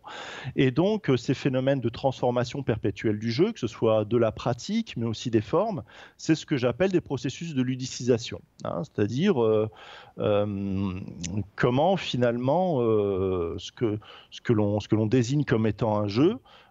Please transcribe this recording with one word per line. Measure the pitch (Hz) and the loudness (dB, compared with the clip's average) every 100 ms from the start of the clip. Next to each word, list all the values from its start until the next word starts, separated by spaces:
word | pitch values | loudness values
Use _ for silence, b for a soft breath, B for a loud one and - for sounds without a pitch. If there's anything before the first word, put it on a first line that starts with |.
| - B B B 139 127 | -6 B B B -6 0
Et | 139 | 2
donc, | 127 185 214 - | 2 2 0 2
euh, | 127 | 0
ces | - | 0
phénomènes | 135 147 127 131 139 | -2 0 0 2 0
de | 113 | -2
transformation | - 139 127 127 123 120 139 | -2 -2 0 0 0 -2 -2
perpétuelle | 135 110 110 - 117 107 | -2 -2 -2 -2 -2 -2
du | 113 | -2
jeu, | 117 196 | 0 0
que | 233 | 0
ce | 113 | -6
soit | - 113 110 | 0 2 4
de | 107 120 | 2 2
la | 113 | 2
pratique, | 107 - 120 - 214 226 - | 0 -4 -4 -2 -4 -4 -4
mais | 117 | -4
aussi | 110 - | -4 0
des | 113 | 0
formes, | 104 160 220 175 - B B B | 2 0 0 -4 -8 B B B
c'est | - | 0
ce | 156 | 0
que | - 147 | 0 0
j'appelle | 120 120 190 | 0 2 2
des | 185 | 2
processus | - 135 139 - 170 | 0 -4 -4 -8 -6
de | 139 | -2
ludicisation, | 127 131 127 - 123 120 117 - - - | -2 -2 -6 -2 2 2 0 -12 -16 -10
hein, | - - | -8 -6
c'est-à-dire, | - - 104 120 196 156 | -6 -2 -2 2 2 4
euh, | 113 110 107 - B B B - | 4 4 2 -4 B B B -4
euh, | 113 104 104 98 98 95 101 110 - - 82 101 98 - | 0 2 0 -2 -2 -2 -2 -4 -10 -10 -8 -6 -6 0
comment | 131 123 165 196 | 2 4 2 0
finalement, | - 127 120 117 127 156 185 143 | -2 0 0 2 0 0 0 0
euh, | 117 110 101 95 95 92 85 82 | 2 2 2 0 0 0 -2 -6
ce | - | -10
que, | - 117 107 B B B | -4 -2 -2 B B B
ce | - | -8
que | - | 0
l'on, | 113 104 104 | 2 2 0
ce | - | 0
que | 107 | 0
l'on | 110 | 4
désigne | 127 117 143 | 2 2 0
comme | 143 117 110 | 2 2 2
étant | 101 117 104 | 0 0 0
un | 104 | 0
jeu, | 101 160 247 - B B | 2 2 2 -6 B B